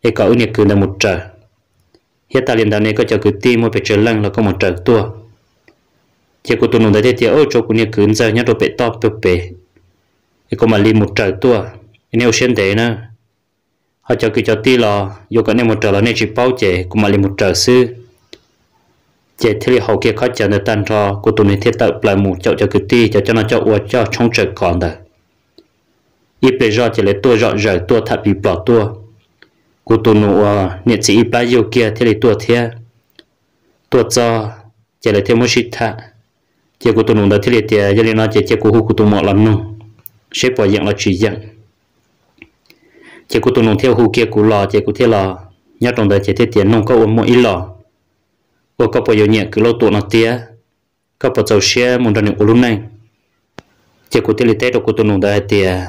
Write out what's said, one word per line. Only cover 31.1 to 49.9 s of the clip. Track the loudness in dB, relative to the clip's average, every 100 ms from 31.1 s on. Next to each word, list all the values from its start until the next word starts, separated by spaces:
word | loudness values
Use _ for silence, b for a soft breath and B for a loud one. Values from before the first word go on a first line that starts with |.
| 2
ít |
bao | 2 0
nhiêu | 0 0 0
kia | 0 -2 0
thế | 0
thì | 2
tua | 0 0
thế. | 0 -2 -2 -8 -20 _ _ _ _ _ _ _ _ _ _
Tua | 0 2
cho, | 0 0 -2 -4 -12 -20 _ _ _
chỉ | -2
lấy | 0 2
thêm | 0
một | 2
xíu | 0 -4
thạ. | -6 -8 -8 -18 _ _ _ _ _ _ _
Chế | 0
của | 0
tụi | 2 2
nó | 2
đã | 2
thế | 2
thì | 0 0
tiền, | 0 2 2
cho |
nên | 2 0
nó | 0
chỉ | 0 0
chế | 0
của | 2
hú | 2 2
của |
tụi | 2 2
mọ | 2
làm | 2 2
nông. | 2 2 -4 -16 -20 _ -20 _ _
Sẽ | -4 -2 0
bỏ | 0
dạng | 0 -2
là | -2
chỉ | -2 0
dạng. | -2 -4 -14 -20 _ _ _ _ _ _ _ _ -20 _ _ B B B B B B
Chế | -2
của | 0
tụi | 2
nó | 2 2
theo | 0
hú | 2 2
kia | 2
của | -2 0
lò, | 2 2 0
chế | -2
của | -4 -2
thế | 0
lò. | 2 -2 -6 -16 _ _ _
Nhớ | -4 0
trong | 0
đời | 0
chế | 0
thế | -2 0
tiền | 2 2
nông | 2
có | 2
ua | 2 2
mỗi | 2 2
ít | 2
lò. | 2 0 -8 -16 _ _ _ _ _ _ _ _ _ _
Ua | -2
có | -2
bỏ | 0
nhiều | 2 2
nhẹ | 0 -2
cứ | 0
lâu | 0 2
tụi | 2